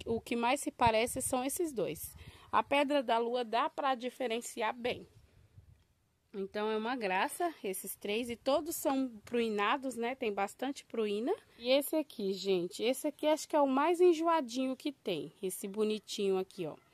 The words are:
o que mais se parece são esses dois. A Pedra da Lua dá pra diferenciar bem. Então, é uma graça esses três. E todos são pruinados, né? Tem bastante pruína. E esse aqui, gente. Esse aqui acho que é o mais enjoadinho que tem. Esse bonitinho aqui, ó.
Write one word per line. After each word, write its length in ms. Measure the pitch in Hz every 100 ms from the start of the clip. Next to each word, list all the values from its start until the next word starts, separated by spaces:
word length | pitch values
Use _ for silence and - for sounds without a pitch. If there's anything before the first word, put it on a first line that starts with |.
| -
o 140 | 226
que 160 | - 233
mais 240 | 233 285
se 100 | 294
parece 520 | - 233 220 240 262
são 220 | - 254 262
esses 260 | - 330
dois. 420 | 226 151 151 - - - - -
A 100 | 208
Pedra 400 | - 285 277 294
da 160 | 240 233
Lua 280 | 233 247 226
dá 240 | 226 302
pra 260 | - 277 247
diferenciar 800 | 247 - 247 226 - 233 220
bem. 340 | 240 233 - 185 - - - - - - - _ _ _ _ _
Então, 360 | 202 196 208 214
é 80 | 220
uma 180 | 220 262
graça 580 | 202 185 277 - 349 -
esses 320 | 196 185 190 -
três. 340 | 202 214 240
E 60 | 233
todos 400 | 262 302 311 -
são 340 | 311 269 254 214 -
pruinados, 680 | 240 226 208 208 277 262 233
né? 180 | 233
Tem 180 | 262 226
bastante 540 | 196 202 - 262 - -
pruína. 480 | 226 214 202 262 453 - -
E 140 | 240
esse 240 | 269 277 311
aqui, 380 | 294 - 196
gente. 500 | 190 196 185 175 -
Esse 240 | 220 - 302
aqui 180 | - 302
acho 240 | 311 -
que 60 | 311
é 60 |
o 60 | 277
mais 320 | 262 311 339
enjoadinho 760 | 359 311 330 330 240 247 262 262
que 160 | 294
tem. 420 | - - 160 147 -
Esse 260 | 185 - 202
bonitinho 720 | 208 214 214 - - 196 185
aqui, 300 | 190 - 156
ó. 80 | - _